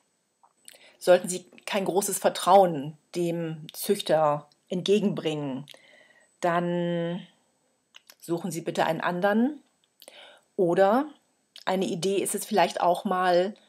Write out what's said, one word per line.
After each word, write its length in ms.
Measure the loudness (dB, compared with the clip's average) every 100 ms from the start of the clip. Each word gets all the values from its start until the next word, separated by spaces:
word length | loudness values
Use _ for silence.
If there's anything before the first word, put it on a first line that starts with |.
| _ _ _ _ _ _ _ -20 -20 _
Sollten 300 | 4 4 4
Sie 160 | -10 -12 -18 -8
kein 200 | -4 -2
großes 340 | -2 -2 0
Vertrauen 800 | -2 0 6 6 6 2 -8 -12 _ -4
dem 520 | -4 -4 -6 -10 -14
Züchter 800 | -8 -4 -2 0 2 2 0 -6 _ -10
entgegenbringen, 1000 | -6 0 2 0 -2 -4 -6 -6 -8 -12 -20 _ _ _ _ _ _
dann 840 | -2 -2 -2 -2 -2 -2 -4 -6 -12 _ _ _ _ _ _ _ _ _
suchen 320 | -8 -6 -6
Sie 100 | -8
bitte 240 | -6 -2 0
einen 160 | -2
anderen. 600 | -4 -2 0 2 0 -2 _ _ _ _ -20 -20 -20 -20 _ -2
Oder 520 | 0 4 4 4 -2 -8 _ _ _ -10 -2
eine 200 | -2 -2
Idee 320 | -4 -2 -2
ist 180 | -2 -6
es 100 | -2
vielleicht 360 | 0 0 2
auch 240 | 0 0 -2
mal, 500 | 0 2 2 2 -4